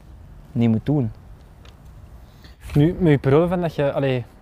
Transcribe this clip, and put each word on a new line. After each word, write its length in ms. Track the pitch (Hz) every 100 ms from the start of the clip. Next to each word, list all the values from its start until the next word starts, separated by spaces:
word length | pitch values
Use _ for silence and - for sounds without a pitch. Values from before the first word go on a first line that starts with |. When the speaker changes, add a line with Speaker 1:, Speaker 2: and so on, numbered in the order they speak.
| - - - - -
Speaker 1:
niet 180 | - 117
moet 160 | 110 -
doen. 260 | 147 113 - - - - - - - - - - - - - - - -
Speaker 2:
Nu, 220 | 151 151 180
met 120 | 180
je 60 | 143
periode 300 | 135 139 175
van 120 | 180
dat 140 | 170
je, 180 | - 143
allee, 320 | - 139 127 117 -